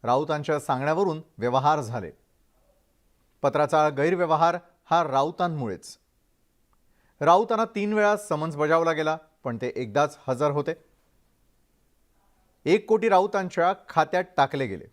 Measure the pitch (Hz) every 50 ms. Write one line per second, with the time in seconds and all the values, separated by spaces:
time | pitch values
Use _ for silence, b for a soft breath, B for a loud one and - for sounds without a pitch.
0 | - 117 123 139 151 147 156 151 143 - 156 147 - - 139 127 135 147 156 170
1 | 202 185 156 156 165 _ _ - 107 123 123 131 131 147 156 151 135 110 117 117
2 | 95 78 - _ _ _ _ _ _ _ _ _ _ _ _ _ _ _ _ _
3 | _ _ _ _ _ _ _ _ - 139 - 151 151 143 - 156 151 151 147 139
4 | 143 165 185 175 175 160 160 151 165 170 170 175 - _ _ _ _ - 160 170
5 | 170 151 131 135 135 156 - - 180 175 160 147 127 107 92 82 - - - _
6 | _ _ _ _ _ _ _ _ _ _ _ _ _ _ _ _ _ _ _ _
7 | _ _ _ _ 143 151 170 190 233 - 233 214 226 226 220 202 202 208 214 214
8 | 208 208 214 202 202 - 170 151 156 165 151 143 151 151 165 165 165 165 160 160
9 | 156 156 156 160 - _ _ _ _ 131 120 113 127 127 - - 127 110 101 131
10 | 147 147 - - - - 131 120 147 147 143 147 139 160 160 - _ _ _ _
11 | _ _ _ _ _ _ _ _ _ _ _ _ _ _ _ _ _ _ _ _
12 | _ _ _ _ _ _ _ _ _ _ _ _ _ 147 175 214 208 - 220 214
13 | 196 226 196 185 190 208 208 202 190 180 - 180 170 180 196 - - - - 165
14 | 156 151 - 180 180 - _ - 139 135 - 139 135 113 98 80 - -